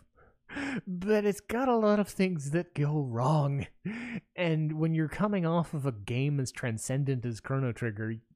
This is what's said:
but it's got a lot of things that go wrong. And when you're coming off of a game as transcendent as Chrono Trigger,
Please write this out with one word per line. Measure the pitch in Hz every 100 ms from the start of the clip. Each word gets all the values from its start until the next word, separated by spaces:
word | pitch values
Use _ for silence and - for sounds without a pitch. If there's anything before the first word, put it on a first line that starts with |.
| _ _ - _ - 285 277 247 -
but | 180 196 214 208
it's | 196
got | - 226 269
a | 233
lot | 214 208
of | 190
things | - 190 165 143
that | 165 175
go | - 147 151
wrong. | 135 117 127 156 143 139 123 - 180 226 240 226 - -
And | 170 156 156 156
when | 160
you're | 160 156
coming | - 208 202 165
off | 170 160
of | 151 135
a |
game | 107 98 123 143 143
as | 127
transcendent | - 127 110 - 131 139 131 120
as | 110
Chrono | - 135 127
Trigger, | 107 120 104 110 113 -